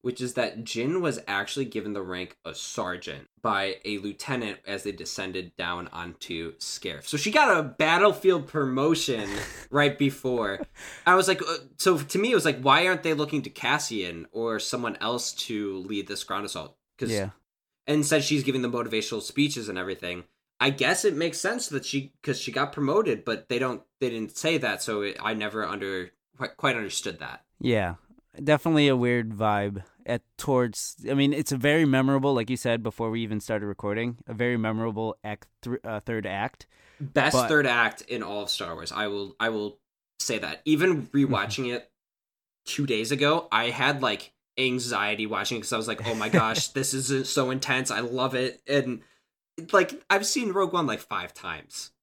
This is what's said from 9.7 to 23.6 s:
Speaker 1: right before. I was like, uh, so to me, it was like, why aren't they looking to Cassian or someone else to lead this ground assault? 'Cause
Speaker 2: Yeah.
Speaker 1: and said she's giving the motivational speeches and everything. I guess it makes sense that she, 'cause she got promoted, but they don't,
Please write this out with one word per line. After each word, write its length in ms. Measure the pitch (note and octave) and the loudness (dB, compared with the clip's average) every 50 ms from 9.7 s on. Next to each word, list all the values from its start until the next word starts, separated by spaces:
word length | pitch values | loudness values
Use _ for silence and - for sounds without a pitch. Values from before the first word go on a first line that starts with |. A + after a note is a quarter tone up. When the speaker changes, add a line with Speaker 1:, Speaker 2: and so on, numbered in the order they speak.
Speaker 1:
right 260 | B2+ C#3+ D3 C#3+ - | 2 4 4 4 4
before. 640 | - C#3+ C3+ C#3 - - C3 B2 A#2+ G#2+ G2 G2 F#2 - - _ - - - - - - | 4 2 2 2 0 -2 0 0 0 0 -2 -2 -6 -8 -12 _ -18 -16 -16 -16 2 6
I 100 | E3+ F3+ | 6 8
was 140 | F#3+ F3+ F#3 | 8 8 4
like, 120 | F#3 - | 2 2
uh, 160 | F3 D#3 E3 - - C3+ _ | 0 -4 -4 -6 -8 -16 _
so 200 | - - F#3+ F3 D3+ | 2 4 4 4 4
to 200 | C#3+ - - F#3 | 2 0 0 2
me, 120 | G#3 B3 B3 | 2 4 4
it 20 | |
was 80 | F#3 - | 4 4
like, 140 | D#3+ C3 B2 | 4 0 4
why 260 | C3 C#3 C#3 D#3+ F3 | 6 6 6 8 8
aren't 160 | F#3 F#3 D#3 - | 4 2 2 2
they 100 | E3+ D#3 | 0 0
looking 300 | D3 D3+ C#3+ D#3 C#3+ A2+ | 0 0 0 -2 -2 -4
to 60 | C#3+ | -4
Cassian 760 | - - - B2 C#3+ D3 - - A#2 G#2 F#2 F2+ E2+ E2 D#2+ - - | -10 -2 0 2 2 2 0 -4 -4 -4 -4 -4 -6 -10 -12 -10 -6
or 260 | A2 A#2 A#2 A2 G#2 | -4 -2 -2 -2 -2
someone 380 | - - - B2 A#2+ A2+ F#2 - | -2 -4 -4 -2 -4 -4 -4 -4
else 320 | - A2 A#2+ A#2+ - - - - - | -4 -2 -2 -2 -4 -6 -6 -6 -6
to 300 | - A2+ G#2+ G#2 G2 F#2+ | -4 -4 -4 -2 -4 -4
lead 300 | F#2+ F#2 G2 G#2+ G2+ F#2+ - | -6 -6 -4 -4 -4 -4 -6
this 160 | G2+ F#2+ - | -8 -10 -6
ground 200 | - F#2+ G2+ G#2 | -6 -4 -4 -4
assault? 280 | G2 - F2 D2+ - _ _ _ _ _ | -6 -8 -8 -10 -12 _ _ _ _ _
'Cause 140 | - C3+ B2 | -6 -2 0
Speaker 2:
Yeah. 180 | A2+ G2+ G2 G2 - _ _ _ _ _ _ _ _ _ _ | 0 0 -2 -4 -6 _ _ _ _ _ _ _ _ _ _
Speaker 1:
and 180 | - D3 D3+ D3 | 0 2 2 4
said 200 | C#3+ E3 D3 C#3 | 4 2 2 4
she's 180 | - D#3 C#3+ C3 | 4 2 2 2
giving 180 | C#3 B2+ C3 | 2 0 0
the 80 | B2 A#2+ | 0 0
motivational 520 | A#2+ A#2+ A#2 A2+ A2+ A2 G#2 - A#2 G#2+ | -2 -2 -4 0 -2 -2 -2 -2 -6 -6
speeches 480 | - - - C#3 C#3+ C#3+ C#3+ B2+ A2 G#2+ | -6 -4 2 2 2 2 2 -4 -6 -6
and 80 | F#2 | -6
everything. 480 | F#2 F#2 F#2+ F#2 - - F2 F2 F2+ F2 _ _ _ _ _ _ _ | -6 -4 -6 -6 -6 -6 -8 -8 -8 -10 _ _ _ _ _ _ _
I 100 | B2 C#3 | 2 2
guess 340 | C#3 C#3 B2+ C#3 F3+ - - | 4 2 2 2 2 4 2
it 100 | G#3 D#3+ | 2 2
makes 240 | C#3+ E3 E3+ - - | 2 -2 -2 -2 -2
sense 280 | - G3 A#3 B3 - - | -4 -2 -2 -2 -6 -6
that 140 | D3 C3+ - | -6 -6 -6
she, 280 | - - C#3 C3+ C#3 _ _ - | -4 -4 -4 -6 -6 _ _ -6
'cause 160 | D3 B2+ - | -4 -4 -4
she 120 | - - | -6 -6
got 200 | A2+ C3 C#3+ C#3+ | -2 -2 -4 -2
promoted, 540 | - - C#3+ C3+ D#3+ G#3 A3 E3+ A#2 G#2 - | -2 -2 0 2 2 4 4 2 0 0 0
but 240 | - A2+ - - _ | -4 -4 -4 -4 _
they 100 | B2 | -2
don't, 240 | A#2+ | 0